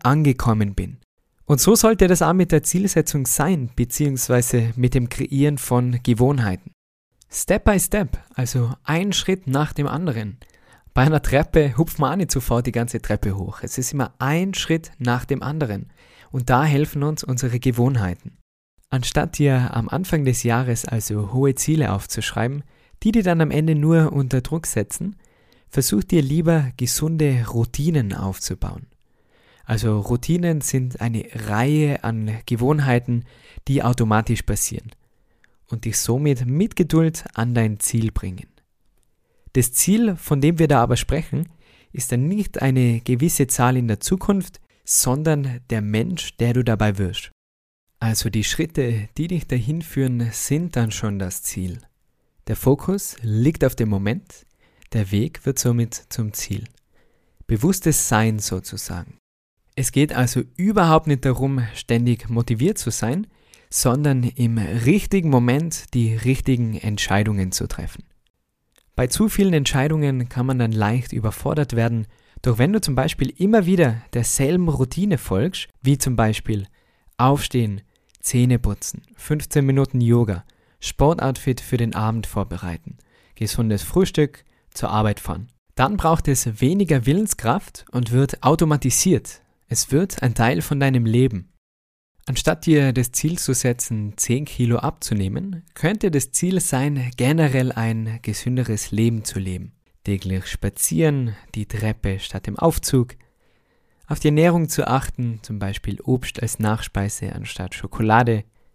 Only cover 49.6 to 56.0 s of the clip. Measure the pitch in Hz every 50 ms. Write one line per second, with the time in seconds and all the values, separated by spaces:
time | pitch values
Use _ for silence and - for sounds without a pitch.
49.6 | 107 135 156 170 160 - - 139 135 127 123 120 120 117 - - - - 143 156
50.6 | 175 170 - 123 117 107 - - - 107 101 98 95 90 - - - - - 92
51.6 | 92 90 85 - - _ _ _ _ _ _ _ _ _ _ _ _ - 110 -
52.6 | - 127 139 139 - 185 196 202 - - - - 117 110 107 110 123 151 156 -
53.6 | 147 131 - - 113 107 101 98 98 104 127 202 - - - - _ _ _ _
54.6 | _ _ _ _ - - - 113 101 95 101 101 127 156 - - - 143 135 -
55.6 | - 123 120 120 117 113 - -